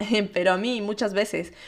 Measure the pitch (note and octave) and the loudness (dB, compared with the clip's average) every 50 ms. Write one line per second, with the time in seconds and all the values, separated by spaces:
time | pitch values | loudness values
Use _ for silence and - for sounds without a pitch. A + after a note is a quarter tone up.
0 | G#3 G#3 A3+ G#3+ G3+ - - F3+ F3+ F#3 F#3 F#3 G#3 B3 B3 A3+ G#3 G3+ G#3+ G#3 | -2 0 2 2 2 0 0 2 4 4 4 4 2 -2 -2 -2 -2 -4 -2 -2
1 | A#3+ G3+ F#3+ G3+ A3 G#3+ - E3 E3+ E3+ - - - | -2 0 0 0 0 0 -2 -4 -6 -6 -10 -18 -20